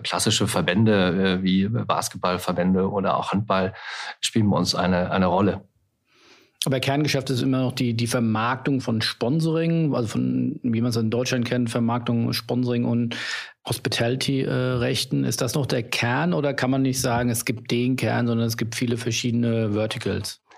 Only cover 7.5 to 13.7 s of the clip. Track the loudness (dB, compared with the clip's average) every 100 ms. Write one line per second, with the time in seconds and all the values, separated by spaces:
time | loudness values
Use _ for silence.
7.5 | 2 0 0 0 0 0 2 2 2 0
8.5 | -2 -2 -2 0 -2 -2 -2 0 2 2
9.5 | 2 2 2 2 0 -2 0 0 0 0
10.5 | -2 -2 0 0 0 0 0 0 0 0
11.5 | 0 0 0 0 0 0 0 0 -2 -2
12.5 | -2 0 0 0 0 -2 -4 -8 -8 -10
13.5 | -10 -8